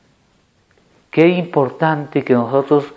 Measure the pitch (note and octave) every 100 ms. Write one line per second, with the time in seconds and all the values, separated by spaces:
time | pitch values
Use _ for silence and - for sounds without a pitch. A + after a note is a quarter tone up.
0 | _ _ _ _ _ _ _ _ _ _
1 | _ - E3+ F3+ D#3+ D#3 B2+ - D#3+ D3+
2 | C#3+ D3 C3+ A#2+ A#2 C3+ C#3 D3 C#3+